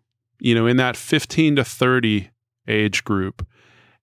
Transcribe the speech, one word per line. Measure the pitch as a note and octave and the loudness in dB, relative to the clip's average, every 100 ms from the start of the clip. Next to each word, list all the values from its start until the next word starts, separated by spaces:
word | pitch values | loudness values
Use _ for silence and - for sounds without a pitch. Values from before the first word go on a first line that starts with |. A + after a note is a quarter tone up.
| _ _ _ _ | _ _ _ _
you | A#2+ A#2 | 0 2
know, | A#2 | 4
in | B2+ | 2
that | B2+ A#2 | 0 -4
fifteen | - D#3 - - D#3+ C#3 | -2 -2 -2 0 2 2
to | |
thirty | B2 - B2+ B2+ A2+ G#2 F#2+ _ _ _ - | -2 0 2 2 2 -2 -4 _ _ _ -4
age | G#2+ G#2+ - | 0 0 -2
group | - G2+ F#2+ - - _ _ _ _ _ | -2 -2 -2 -6 -14 _ _ _ _ _